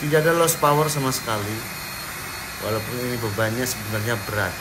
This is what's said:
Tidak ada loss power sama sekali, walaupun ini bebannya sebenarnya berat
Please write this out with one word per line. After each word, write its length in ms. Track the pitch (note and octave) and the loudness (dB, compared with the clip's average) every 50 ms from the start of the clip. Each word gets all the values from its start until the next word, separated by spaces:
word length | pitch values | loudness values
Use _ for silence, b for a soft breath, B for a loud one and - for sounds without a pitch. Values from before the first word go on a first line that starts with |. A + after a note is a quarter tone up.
| D3 | 0
Tidak 160 | D3 D3+ D#3 | 4 4 6
ada 140 | D3+ E3 E3 | 6 6 6
loss 240 | E3+ E3 E3 D#3 - | 6 6 4 4 4
power 320 | D3+ D3 D3 D3 D#3 D3+ | 4 6 6 6 4 2
sama 180 | D3 D3+ C3+ C3 | 2 0 0 0
sekali, 460 | B2+ - - A#2 A2 G#2 G2+ G#2 A2 A2+ A#2 - - - - - - - - - - - - - - - - - - - F#2+ | -2 -2 -2 -2 -2 -2 -2 -4 -4 -6 -6 -8 -10 -10 -10 -10 -10 -10 -10 -10 -10 -10 -10 -10 -10 -10 -10 -10 -10 -6 -2
walaupun 280 | G2+ G#2+ A2 G#2 G#2+ A#2 B2 | -2 -2 -2 -2 -4 -4 -4
ini 160 | B2 B2 B2 A#2 | -2 -2 -2 -2
bebannya 420 | A2+ A2 G2+ G#2+ A2 A2 A2 A#2+ B2+ | -2 -2 0 0 0 0 0 0 -2
sebenarnya 560 | B2 - A2 G#2+ G2+ G#2+ G#2+ G#2+ A2+ A#2+ A2 G2 | -2 -2 -4 -4 -4 -4 -2 0 0 -2 -2 -2
berat 240 | - G2+ G#2 G2+ F2+ E2+ - | -4 -2 0 -2 -2 -4 -6